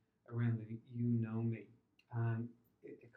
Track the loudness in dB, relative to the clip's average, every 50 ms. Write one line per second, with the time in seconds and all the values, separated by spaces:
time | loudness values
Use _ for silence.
0 | _ _ _ _ _ -6 -2 2 2 2 2 0 -2 -6 -10 -10 -10 -10 -4 0
1 | 2 4 4 4 2 0 0 0 0 0 0 -2 -6 -14 -18 -20 _ _ _ _
2 | _ -6 -2 0 2 2 0 0 -2 -6 -8 _ _ _ _ _ -18 -18 -18 -18
3 | -20 -20 _